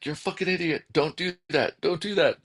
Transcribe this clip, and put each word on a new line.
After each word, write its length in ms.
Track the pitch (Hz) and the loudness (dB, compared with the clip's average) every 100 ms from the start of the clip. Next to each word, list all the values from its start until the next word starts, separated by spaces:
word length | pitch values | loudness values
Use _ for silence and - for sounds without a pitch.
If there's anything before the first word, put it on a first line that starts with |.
| - | -8
You're 80 | |
a 40 | 151 | -6
fucking 320 | - 185 185 | -6 -4 -2
idiot. 360 | 185 170 147 - | -2 0 -2 -2
Don't 240 | - 147 - | 0 0 -2
do 160 | 180 180 _ | -8 -8 _
that. 320 | 151 120 - | 2 2 0
Don't 200 | - 180 | -2 -2
do 140 | 202 196 | -2 2
that. 260 | 147 - | 2 2